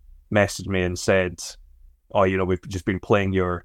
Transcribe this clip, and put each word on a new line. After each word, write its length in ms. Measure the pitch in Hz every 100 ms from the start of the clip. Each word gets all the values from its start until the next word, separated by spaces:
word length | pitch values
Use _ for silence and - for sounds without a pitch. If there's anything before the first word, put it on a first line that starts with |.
| - - -
messaged 340 | 104 101 - 92
me 160 | 98
and 160 | 90 90
said, 440 | - 95 90 90 - - - - - _ -
"Oh, 100 | 104
you 120 | 95 95
know, 80 |
we've 220 | 92 92 -
just 160 | 95 -
been 140 | 92
playing 320 | - 104 95
your, 320 | 95 90 87